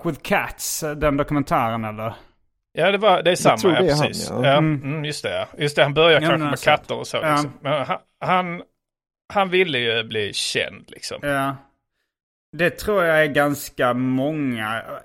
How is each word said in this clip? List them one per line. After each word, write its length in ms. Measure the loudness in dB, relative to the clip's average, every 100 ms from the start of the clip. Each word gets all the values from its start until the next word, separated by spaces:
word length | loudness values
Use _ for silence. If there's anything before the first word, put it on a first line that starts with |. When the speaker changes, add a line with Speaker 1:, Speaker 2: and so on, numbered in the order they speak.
| -4
Speaker 1:
With 160 | -6
Cats, 640 | -2 -2 -2 -8 -8 -6 -6 -2
den 200 | 0 2
dokumentären, 680 | 0 -2 0 0 0 -2 -6
eller? 280 | -6 -8 -10 -16 _ _ _ _
Speaker 2:
Ja, 200 | 0 2
det 60 | 4
var, 260 | 4 4
det 60 | 4
är 20 |
Speaker 3:
Jag 60 | 4
Speaker 2:
samma, 200 | 4 4
Speaker 3:
tror 160 | 4
Speaker 2:
ja, 80 | 4
Speaker 3:
det 80 | 4
är 60 | 2
han, 120 | 0
Speaker 2:
precis. 220 | -2 -6
Speaker 3:
ja. 160 | 0 2
Speaker 2:
Ja, 120 | 4
Speaker 1:
Mm. 240 | 2 0
Speaker 2:
mm, 220 | -4 -6 -6
just 180 | -6
det, 120 | -6 -4
ja. 120 | -6 -4
Just 180 | -2 2
det, 80 |
han 100 | 2
börjar 180 | 4 6
Speaker 1:
Ja, 80 | 4
Speaker 2:
kanske 120 | 4
Speaker 1:
men 80 | 0
Speaker 2:
med 100 | -2
Speaker 1:
alltså, 140 | 0 2
Speaker 2:
katter 260 | 2 0 -8
och 120 | -6
så, 100 | -4
Speaker 1:
ja. 140 | 0
Speaker 2:
liksom. 200 | 0 -2 -6
Men 240 | -4 -4 -4
han, 120 | -8 -10 _
han, 420 | -2 0 -2 -8 -14 _ _ _ _ _ -6
han 160 | -2 0
ville 280 | 2 2 0
ju 240 | 0 -2
bli 300 | -2 -4 -4
känd, 500 | -4 -4 -4 -4 -8 -20
liksom. 300 | -16 -14 -8
Speaker 1:
Ja. 340 | -4 -2 -4 -6 -16 _ _ _ _ _ _ _ _ -2
Det 120 | -2
tror 340 | -2 -2 2
jag 180 | 4 4
är 40 | 4
ganska 640 | 2 0 -2 -6 -2 0
många. 880 | 2 0 0 0 -2 -4 -4 -4 -6 -8 -14